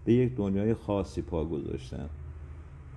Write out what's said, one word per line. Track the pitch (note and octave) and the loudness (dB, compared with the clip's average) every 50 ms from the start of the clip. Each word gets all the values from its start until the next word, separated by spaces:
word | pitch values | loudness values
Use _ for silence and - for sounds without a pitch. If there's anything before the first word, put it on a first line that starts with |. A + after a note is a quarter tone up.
| - | 4
به | A#2 A#2 | 6 6
یک | B2 B2+ A#2+ B2 | 6 6 4 2
دنیای | A2+ G2+ G2 G2 G2 G#2 A2 A2+ | 2 2 2 4 4 4 4 2
خاصی | - - - G2+ G2+ F#2 - - - - | 2 2 0 2 2 0 0 -4 -6 -4
پا | - F2 D#2+ D2+ | -2 0 0 0
گذاشتم. | E2 D#2+ D2 - - - - - - - C#2+ C#2+ D2+ - - - - - - - - - - - - - - - - - | 0 -2 -2 -2 -4 -4 -6 -6 -8 -8 -6 -6 -8 -8 -10 -10 -12 -12 -12 -12 -12 -14 -14 -14 -16 -16 -16 -16 -14 -14